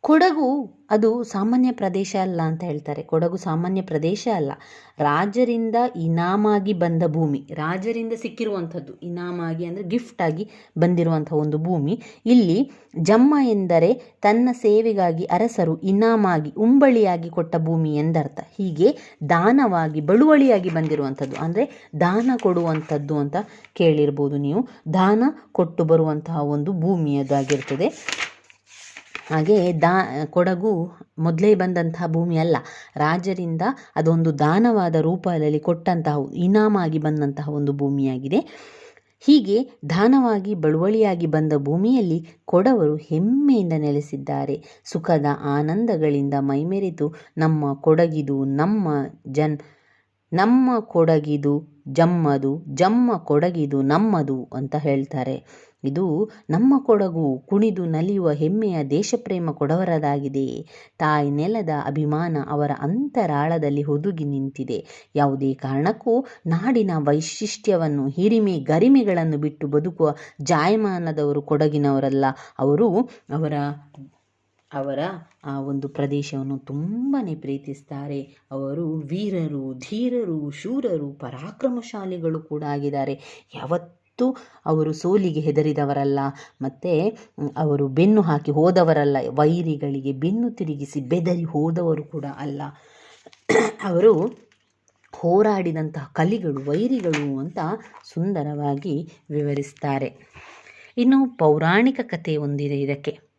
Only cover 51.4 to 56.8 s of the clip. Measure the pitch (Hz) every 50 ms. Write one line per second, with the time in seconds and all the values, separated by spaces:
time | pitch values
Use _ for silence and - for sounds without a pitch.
51.4 | 143 143 143 147 156 - _ _ _ 139 135 160 165 170 180 170 160 147 139 135
52.4 | 135 135 139 165 165 147 139 131 175 190 220 247 247 240 220 170 - - 147 147
53.4 | 160 180 175 165 151 139 139 139 135 139 147 170 214 220 202 165 143 139 135 127
54.4 | 123 - - 127 139 131 - 175 147 151 139 135 135 - - 135 127 - 165 -
55.4 | _ _ - - - _ _ _ - 135 139 160 190 180 147 165 214 214 - -
56.4 | _ - 151 180 233 262 277 262